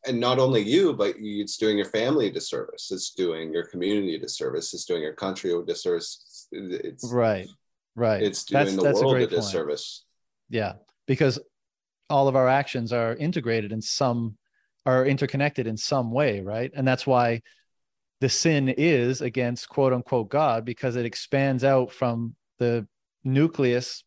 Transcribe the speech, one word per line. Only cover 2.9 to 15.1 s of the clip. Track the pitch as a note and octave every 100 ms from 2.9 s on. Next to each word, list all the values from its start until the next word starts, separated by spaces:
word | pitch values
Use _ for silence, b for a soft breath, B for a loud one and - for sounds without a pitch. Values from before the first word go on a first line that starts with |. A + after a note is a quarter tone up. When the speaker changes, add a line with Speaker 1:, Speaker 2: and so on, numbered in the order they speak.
Speaker 1:
It's | F#2 -
doing | - F2+ D#2+ D#2+
your | D#2+ E2
community | F2 F#2 G#2 F#2+ D#2+
a |
disservice. | - - C2+ D2 -
It's | F2+ -
doing | F2
your | D2+
country | - F#2+ F#2 F#2+
a | E2+
disservice. | F2 E2+ F2+ E2+ - - _ - -
It's, | - F#2+ F2+ - - A#2+
Speaker 2:
Right, | B2 A2+ G2+ F#2 - _ _ _ -
right. | A#2 G#2
Speaker 1:
it's | G#2 F#2 -
doing | C#3 G2
Speaker 2:
That's, | F#2+
Speaker 1:
the |
Speaker 2:
that's | F#2+ G#2
a |
Speaker 1:
world | C3
Speaker 2:
great | B2+ A#2+
Speaker 1:
a |
Speaker 2:
point. | E2+
Speaker 1:
disservice. | G#2 F2+ D2 D2 - - _ _ _ _ _
Speaker 2:
Yeah, | A2+ G2+ - _ _ -
because | C3 C#3 A#2 - _ _ _ _ _ _
all | C#3+ C#3
of | C3
our | B2+
actions | C3+ C#3 - A2+
are | A#2+ A2+ A2+
integrated | D#3 F3 A#2 A2+ G#2
in | A2
some, | - - C3+ A#2+ A#2 G#2+ _ _ _ _ -
are | B2+
interconnected | C3